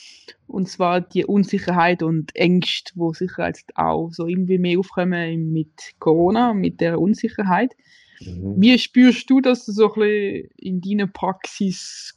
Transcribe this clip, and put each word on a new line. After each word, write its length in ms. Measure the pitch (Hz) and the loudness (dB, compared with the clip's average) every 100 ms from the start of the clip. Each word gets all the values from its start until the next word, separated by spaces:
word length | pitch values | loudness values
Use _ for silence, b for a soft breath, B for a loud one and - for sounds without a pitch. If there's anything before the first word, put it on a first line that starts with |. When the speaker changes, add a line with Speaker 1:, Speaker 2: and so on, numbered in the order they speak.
| B B B B _ | B B B B _
Speaker 1:
Und 240 | - 185 | -8 -8
zwar 320 | - 175 180 | -2 0 0
die 240 | 175 185 - | -2 -4 0
Unsicherheit 800 | 202 190 196 - 180 170 175 | 0 0 -2 -2 0 2 2
und 320 | 165 165 156 - | 0 -2 -4 -2
Ängste, 560 | 175 180 - - - 175 | 2 2 0 -6 -10 -6
wo 180 | 165 | -4
sicher 340 | 160 185 - 170 | -4 -8 -4 -6
jetzt 240 | 170 - - | -6 -12 -4
auch 340 | 160 160 165 | -2 0 -4
so 160 | 165 170 | -8 -6
irgendwie 320 | 180 180 185 | -4 0 0
mehr 180 | 180 175 | 2 0
aufkommen 720 | 185 - 180 175 165 165 160 | -2 -2 -2 -2 -4 -4 -4
mit 420 | 160 156 _ - - | -4 -6 _ -20 -6
Corona, 540 | 165 160 175 220 247 | 0 2 4 2 0
mit 280 | 208 170 - | 0 -2 -2
der 180 | 170 170 | -2 0
Unsicherheit. 720 | 175 220 226 - 196 180 254 _ b b b b | 0 0 -4 -4 0 0 0 _ b b b b
Speaker 2:
Mhm. 340 | - 90 95 104 | -16 -10 -6 4
Speaker 1:
Wie 160 | 220 247 | 6 6
spürst 520 | - 247 247 - - | 4 6 6 6 2
du 120 | 262 | 2
das 240 | 262 247 - | 4 0 -2
so 280 | 202 208 | 2 2
ein 60 | 214 | 4
bisschen 500 | 208 208 196 - - _ | 0 2 -2 -6 -10 _
in 240 | - 185 | -8 -6
deiner 260 | 185 208 196 | -4 -2 -2
Praxis? 1080 | - 180 185 - - 196 180 - - - | -2 -4 -4 -8 -6 -6 -6 -12 -18 -20